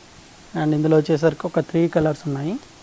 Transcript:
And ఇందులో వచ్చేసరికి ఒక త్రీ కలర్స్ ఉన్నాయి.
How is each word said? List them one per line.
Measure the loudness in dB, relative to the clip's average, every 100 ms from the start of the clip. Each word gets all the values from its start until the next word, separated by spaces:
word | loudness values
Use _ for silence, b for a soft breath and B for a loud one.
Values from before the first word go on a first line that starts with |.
| -20 -20 -20 -20 -12 -4
And | -2 0
ఇందులో | 4 2
వచ్చేసరికి | 4 2 2 0 -4
ఒక | -4 -2
త్రీ | 0 0 0
కలర్స్ | 0 -2 -6
ఉన్నాయి. | -6 -6 -8 -10 -20